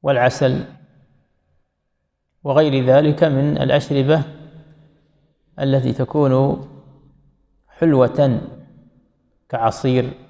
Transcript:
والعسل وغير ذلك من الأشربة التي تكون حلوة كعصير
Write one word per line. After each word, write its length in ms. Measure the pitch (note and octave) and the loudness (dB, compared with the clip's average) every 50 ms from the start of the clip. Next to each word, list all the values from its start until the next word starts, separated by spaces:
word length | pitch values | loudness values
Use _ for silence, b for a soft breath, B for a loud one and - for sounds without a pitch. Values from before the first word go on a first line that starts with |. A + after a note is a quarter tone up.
| - | -2
والعسل 580 | C#3+ C#3 B2 A#2+ B2+ C3 - D3 C3 C3 - - - - - - _ _ _ _ _ _ _ _ _ _ _ _ _ _ _ _ _ _ _ _ _ _ _ _ _ _ _ _ _ _ _ _ | -2 0 2 0 0 0 0 -2 0 0 -2 -6 -10 -16 -20 -20 _ _ _ _ _ _ _ _ _ _ _ _ _ _ _ _ _ _ _ _ _ _ _ _ _ _ _ _ _ _ _ _
وغير 420 | D3 C3+ C#3+ D#3+ D3+ C3+ C3+ B2+ | 0 2 2 2 2 2 0 2
ذلك 380 | B2+ C3 C#3 D3+ D3+ D3 D3+ F3 | 4 4 4 4 2 2 2 2
من 340 | D#3+ C#3+ C3+ C#3 D3 D3 C3 | 0 2 0 0 -2 -2 -2
الأشربة 640 | C3+ C3+ B2+ D3 C#3+ - D3 C#3 C3 C3+ D3+ D#3+ C#3 - - - - - - - - _ - _ _ _ _ _ _ _ _ _ _ _ _ _ _ _ _ - | -2 0 0 -2 -2 -2 -2 -2 2 2 2 0 0 -4 -10 -20 -20 -20 -20 -20 -20 _ -20 _ _ _ _ _ _ _ _ _ _ _ _ _ _ _ _ -6
التي 340 | C#3+ C#3 C3+ C3+ B2+ B2+ A#2+ | -4 0 0 0 0 -2 -2
تكون 720 | - C3+ - - D3+ D3 C3+ C3 C3 C3+ C#3 D3 - - - - - - - - _ _ - _ _ _ _ _ _ _ _ _ _ _ _ | -4 -4 -4 0 0 2 2 2 2 2 0 -2 -4 -8 -18 -20 -20 -20 -20 -20 _ _ -20 _ _ _ _ _ _ _ _ _ _ _ _
حلوة 760 | _ - E3 E3 D3+ C3+ B2+ A#2+ - - C#3+ C3+ B2 A2 - - - - - - - - _ _ _ _ _ _ _ _ _ _ _ _ _ _ | _ -2 0 2 4 4 2 2 2 0 0 0 0 -2 -6 -10 -18 -20 -20 -20 -20 -20 _ _ _ _ _ _ _ _ _ _ _ _ _ _
كعصير 640 | - A#2+ A2+ A2+ G#2+ - - C3 B2+ B2+ B2 B2+ - - - - | -6 -2 -2 -2 -2 -2 -2 -2 0 0 -2 -4 -8 -14 -20 -20